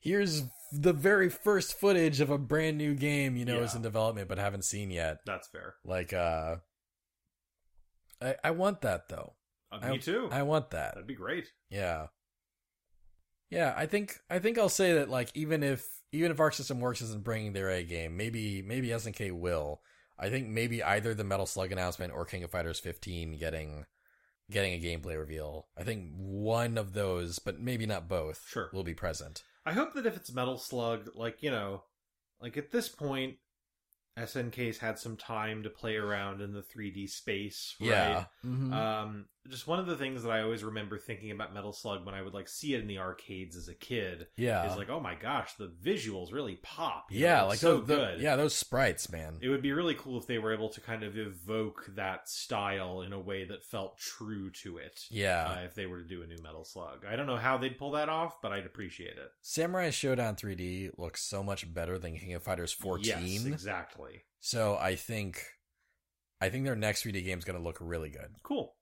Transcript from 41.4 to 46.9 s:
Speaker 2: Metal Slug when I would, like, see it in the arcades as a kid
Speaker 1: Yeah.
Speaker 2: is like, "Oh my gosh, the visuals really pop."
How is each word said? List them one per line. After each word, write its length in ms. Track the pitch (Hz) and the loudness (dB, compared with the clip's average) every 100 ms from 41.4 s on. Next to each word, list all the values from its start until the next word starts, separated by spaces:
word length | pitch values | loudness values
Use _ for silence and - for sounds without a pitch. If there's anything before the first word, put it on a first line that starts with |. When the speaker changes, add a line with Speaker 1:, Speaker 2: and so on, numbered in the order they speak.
| 104 | -6
Speaker 2:
Metal 180 | 101 101 | -6 -8
Slug 320 | 104 113 98 | -6 -4 -4
when 100 | 90 | -6
I 60 | 98 | -8
would, 140 | 95 | -6
like, 140 | 98 92 | -8 -8
see 240 | - 147 | -8 -2
it 60 | 131 | -2
in 60 | 104 | -2
the 120 | 98 | -4
arcades 580 | 92 92 - 92 90 87 | -4 -6 -8 -8 -8 -10
as 120 | 85 | -12
a 60 | |
kid 520 | - - 123 95 82 82 - | -14 -4 -2 -2 -6 -12 -2
Speaker 1:
Yeah. 340 | 120 101 87 | 2 2 2
Speaker 2:
is 60 | 92 | -2
like, 140 | 101 | -4
"Oh 100 | 151 | -4
my 140 | 117 | -4
gosh, 400 | 87 110 139 - | -6 -2 -2 -2
the 140 | - 98 85 | -8 -12 -6
visuals 520 | 110 202 110 95 87 | -2 0 -2 -6 -6
really 220 | 127 127 92 | -6 -6 -8
pop." 500 | - - 160 | -12 -6 -4